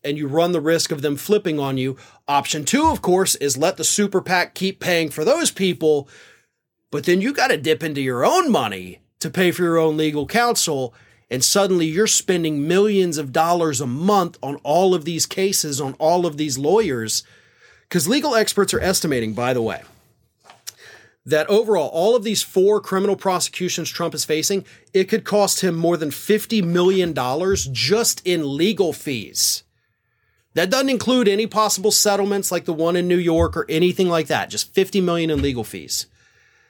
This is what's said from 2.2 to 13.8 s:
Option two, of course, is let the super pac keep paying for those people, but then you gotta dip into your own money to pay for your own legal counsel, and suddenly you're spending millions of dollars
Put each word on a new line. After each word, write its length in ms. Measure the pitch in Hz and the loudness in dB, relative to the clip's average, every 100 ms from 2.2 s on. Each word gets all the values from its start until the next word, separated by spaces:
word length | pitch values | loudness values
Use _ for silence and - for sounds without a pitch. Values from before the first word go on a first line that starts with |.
| - | 0
Option 360 | 143 - 156 | 0 0 -4
two, 220 | 143 269 320 | 0 2 2
of 120 | 240 | 2
course, 320 | 190 180 185 - | 2 2 2 0
is 200 | 143 131 | -2 0
let 200 | 165 185 | 0 0
the 80 | |
super 380 | 117 - 202 190 | -2 0 0 0
pac 320 | 180 180 170 | 0 0 0
keep 240 | - 190 190 | -2 -4 -4
paying 320 | 180 170 156 | -2 0 0
for 140 | 156 | -2
those 260 | 156 320 320 | 0 2 0
people, 580 | - 190 170 156 147 143 - - _ _ _ _ _ - | 0 -2 0 2 2 -2 -18 -20 _ _ _ _ _ -10
but 120 | 143 | -4
then 160 | 139 185 | 0 2
you 120 | 226 | 2
gotta 240 | 277 262 156 | 0 0 0
dip 260 | 151 156 | 0 -2
into 180 | 160 143 | -2 -4
your 240 | 131 123 | -4 0
own 280 | 170 349 330 | 2 4 2
money 480 | 170 110 95 90 - _ - | 2 0 -6 -12 -18 _ -10
to 120 | 160 | -6
pay 200 | 156 180 | 0 2
for 140 | 170 | 2
your 140 | 175 165 | 2 2
own 180 | 160 156 | 2 2
legal 320 | 156 147 139 | -2 -2 -2
counsel, 680 | 226 240 226 - 143 123 - _ _ - | 0 2 0 -2 -2 -6 -10 _ _ -8
and 140 | 127 | -2
suddenly 440 | - 202 196 185 160 | 2 2 2 2 0
you're 200 | 160 214 | 0 0
spending 600 | - - 180 160 147 151 | 0 0 0 0 -2 0
millions 500 | 185 214 202 180 151 | 2 4 2 0 -2
of 140 | 139 | -2
dollars 480 | 160 165 175 160 127 | 0 2 2 0 -2